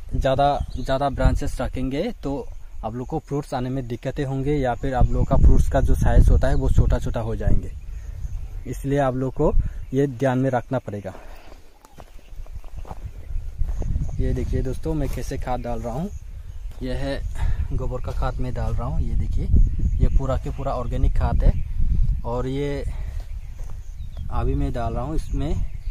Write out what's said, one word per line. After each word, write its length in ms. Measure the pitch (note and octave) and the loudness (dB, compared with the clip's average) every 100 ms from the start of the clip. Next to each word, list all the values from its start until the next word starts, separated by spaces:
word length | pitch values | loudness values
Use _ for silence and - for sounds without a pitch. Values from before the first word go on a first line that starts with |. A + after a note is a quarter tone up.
| - | -4
ज़्यादा, 440 | - C3+ C3+ C#3+ C#3 - B2+ | 0 2 2 2 0 -4 -6
ज़्यादा 320 | B2 C3+ C#3 | -2 0 0
branches 500 | B2 B2+ B2 C#3+ - | 2 2 2 0 -2
रखेंगे 500 | A#2+ C3+ B2+ C#3 A3+ | -4 -4 -2 -2 -4
तो 320 | - C#3 C3+ - - - - | -4 -6 -6 -8 -10 -10 -8
आप 100 | A2 | -6
लोग 120 | A#2+ B2+ | -6 -6
को 120 | D#3+ | -6
फ्रूट्स 340 | - C#3+ - | -4 -6 -4
आने 160 | C3 B2+ | -6 -4
में 160 | C3+ A#2 | -4 -6
दिक्कतें 380 | A#2 - - | -6 -6 -6
होंगे, 300 | C3+ C3+ C#3+ | -4 -2 0
या 200 | D3 B2+ | 0 0
फिर 200 | A#2 C#3 | -2 -2
आप 120 | B2 A#2 | 2 2
लोग 200 | B2 - | 2 2
का 80 | C3 | 6
फ्रूट्स 320 | - - - | 8 8 6
का 100 | C3+ | 4
जो 140 | - - | 4 4
size 320 | A#2 A#2+ - | 6 8 8
होता 180 | - C3 | 6 4
है 60 | |
वो 160 | C#3+ C3 | 4 4
छोटा 280 | - D#3+ - | 4 4 2
छोटा 220 | B2 A#2 | 0 -2
हो 160 | A2+ G#2+ | -2 0
जाएंगे, 340 | G#2 G2+ - - - - - - - - - - B2 | 4 4 4 -8 -12 -12 -10 -10 -8 -8 -8 -10 -8
इसलिए 320 | A#2+ C#3 C#3 | -6 -2 0
आप 140 | C3+ B2+ | 2 0
लोग 180 | C3 | -2
को 180 | - D#3+ - - - - | 0 4 4 2 -2 -4
ये 140 | C3 C#3+ | 0 0
ध्यान 300 | A#2+ C3+ B2+ | 0 0 2
में 120 | C3 | 0
रखना 280 | B2 - B2+ | 0 -2 -6
पड़ेगा। 340 | - G2+ G2 - - - - - - - - - - - - - - - - - - - - - - - - - - - - - - - | -6 -10 -10 -12 -16 -16 -18 -18 -20 -20 -20 -20 -20 -20 -14 -12 -12 -12 -12 -12 -10 -10 -12 -12 -8 -6 -4 0 0 0 0 0 0 0
ये 120 | C3 | 0
देखिए 280 | C3 A#2 C3 | 0 0 0
दोस्तों, 320 | B2+ B2 D#3 | 0 -2 -2
मैं 140 | D#3 C3+ | -2 -2
कैसे 280 | C3 B2 C3+ | -2 -4 -4
खाद 220 | - B2+ | -2 -4
डाल 200 | A#2+ A#2 | -4 -4
रहा 120 | A#2 | -4
हूँ, 180 | B2 G3 - - - - - - - | -6 -6 -8 -12 -12 -12 -10 -10 -8
यह 160 | B2+ B2 | -4 -4
है 240 | C#3 C3+ - - - - - | -2 -4 -4 -2 2 2 2
गोबर 280 | C3 B2+ B2 | -2 -2 -4
का 120 | C3 | -4
खाद 240 | B2+ C3 B2 | -2 -2 -2
मैं 160 | B2+ | -2
डाल 180 | A#2+ A#2 | -2 0
रहा 140 | - C3 | 0 0
हूँ। 140 | - | 0
ये 120 | A#2+ - | 2 0
देखिए 300 | - - - - - - - - | 2 0 4 6 6 2 0 4
ये 100 | - | 4
पूरा 280 | - C3+ B2 | 4 2 0
के 140 | D3 | -4
पूरा 200 | C3+ C3+ | -4 -4
organic 420 | B2 A#2+ B2+ C3 - | -4 -2 2 4 4
खाद 260 | - - | 4 4
है 80 | - - - - - - - - | 4 4 0 2 4 4 4 2
और 220 | A#2 B2 B2+ | -2 -2 -2
ये 380 | C3+ C#3+ C#3+ - - - - - - - - - - - - - - - | -2 -2 -4 -6 -6 -6 -8 -8 -10 -10 -10 -8 -8 -10 -10 -10 -8 -4
अभी 240 | A#2+ C3+ | 0 0
मैं 180 | C3+ C#3 | 0 -2
डाल 220 | B2 A#2 | -2 -2
रहा 100 | A#2 | -4
हूँ। 120 | B2+ B2+ | -2 -4
इसमें 380 | - C#3 C#3+ F#3 - - - | -2 -2 0 0 -2 -4 -6